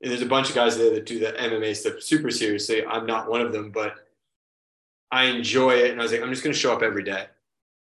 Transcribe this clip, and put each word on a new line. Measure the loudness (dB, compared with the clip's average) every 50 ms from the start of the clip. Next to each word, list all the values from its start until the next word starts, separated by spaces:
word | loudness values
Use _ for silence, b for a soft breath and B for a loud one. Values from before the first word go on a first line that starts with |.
And | -6 -6
there's | -4 -4
a | 0
bunch | 2 2 2 2 2
of | 2
guys | 2 2 4 4
there | 4 4 4 4
that | 2 -2
do | -6 -4
the | -2 -2 -2 -2 -4
M | -4 -2 -2
M | -2 -2
A | -4 -4
stuff | -4 -4 -6 -6 -6
super | -2 0 0 0 2 -2
seriously. | -2 -2 -2 -2 -2 -2 -2 -2 0 -2 0
I'm | -2 -4 -4 -2
not | -2 -4 -4 -2 -2
one | -2 0
of | 0 -2 -4
them, | -6 -8 -6
but | -6 -6 -6 -6 -8 -12 _ _ _ _ _ _ _ _ _ _ _ _ _ _ _ _ _ _ _ _ _ _
I | 2 2 4
enjoy | 4 2 -2 -4 0 2 4 6 6 6
it. | 6 4 4
And | 2 0
I | -2
was | 0
like, | 0 -2
"I'm | -2 -4
just | -6 -4 -2
gonna | -2 -2
show | 0 0 0 2
up | 2 0
every | 0 0 -2 -6
day." | -4 -6 -6 -8 -10 _ _ _ _ _ _ _ _ _ _ _ _